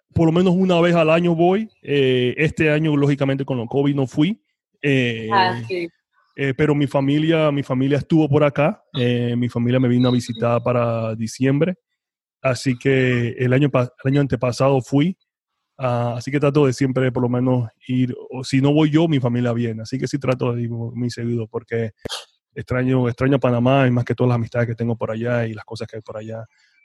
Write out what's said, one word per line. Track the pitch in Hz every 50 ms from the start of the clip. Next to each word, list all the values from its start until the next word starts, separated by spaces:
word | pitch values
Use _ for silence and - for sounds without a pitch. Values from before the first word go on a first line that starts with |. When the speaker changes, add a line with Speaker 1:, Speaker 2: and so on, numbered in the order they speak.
| _ _ _
Speaker 1:
por | - 165
lo | 160 160
menos | 180 185 190 175
una | 185 190 185 175 170
vez | 170 175 170
al | 170 160 156
año | 160 170 175 175 170
voy. | 160 170 180 190 214 220 - _ _ -
Eh, | - 147 143 135 131 127 127 123 123 -
este | - 151 156 - - 165 156
año, | 151 151 160 156 147
lógicamente, | 143 143 139 143 131 139 135 135 135 139
con | - 135
lo | 123 110
covid | 117 - 139 143 143 143
no | 143 135
fui. | 123 - 151 151 185 220 - _ _ _ _ _ _ _ _ -
Eh, | 147 135 131 123 120 117 113 214 220 208
Speaker 2:
Ah, | 196 185 180 120 120 117
sí. | 113 190 175 170 170 - _ _ _ _ _ _ _ _
Speaker 1:
eh, | - 139 139 127
pero | - 156 147 147
mi | 147 147
familia, | 135 - 143 135 139 143 151 156 160 165 160 156 151
mi | 143 143 135
familia | - 135 127 131 139 143 135
estuvo | - - 170 156 156 143
por | 143 151 147
acá. | 143 - - 143 170 214 - _ _ - 123
Eh, | 123 123 120 120 120 120 120
mi | 120 123 120
familia | - 120 120 120 123 131
me | 131 120
vino | 123 123 127 123
a | 123
visitar | 123 120 - 117 - 120 117 117 120 117
para | 123 123 123 120 117 113 113 113 113 110
diciembre. | 110 113 110 - - 131 135 139 143 165 180 180 - _ _ _ _ _ _ _ _ _ _ _ _
Así | - 135 120 - - 135 123 123
que | - 139 135 131 131 127 123 120 120 117 113 -
el | 127 123 127
año | 135 135 131
pa-, | 123 131 123 - - - -
el | 135 135
año | 143
antepasado | 143 127 147 117 127 123 113 - 131 139 139 127
fui. | 117 - 135 143 147 180 190 - _ _ _ _ _ _ _ _ _ _ _
Ah, | - 131 123 123 120 120 120 117 123
así | - -
que | 135 147
trato | 139 143 135 151 143
de | 131 120
siempre, | - 139 131 127 131 131 127
por | 120 127 123
lo | 120
menos, | 123 123 127 127 127 123 117 113 - _ _ -
ir, | 127 127 127 123 123 - - -
o | 127 127 123
si | - 135 135
no | 135 143 147
voy | 156 156 151
yo, | 147 156 170 165
mi | 156 135
familia | 120 123 120 123 123 120 117
viene. | 117 120 113 110 110 113
Así | - - 131
que | 147
sí | 131 - 143
trato | 131 131 127 127 131 123 120
de | 120 120
ir | 117
muy | 117 117 117 117 120 117 123 120
seguido | - 120 117 117 120 117 110 110
porque | - 113 113 - 117 113 113 113 - _ - - - - - - _ _ _ _ _
extraño, | - - - 123 127 127 127 131 131 123 120
extraño | 117 - 131 135 143
a | 127
Panamá | 123 123 123 117 120 131 135 139 131
y | 123
más | 120 123 120
que | - 123
todas | - 127 127
las | 120
amistades | 117 113 110 - 120 120 117
que | 113
tengo | - 117 117 117
por | 113 - 110
allá | 110 113 117 120 123 120 117
y | 113 110
las | 104 -
cosas | - 117 110 113 -
que | -
hay | 110 -
por | - 110
allá. | 107 110 110 110 113 113 - _ _ _ _ _ _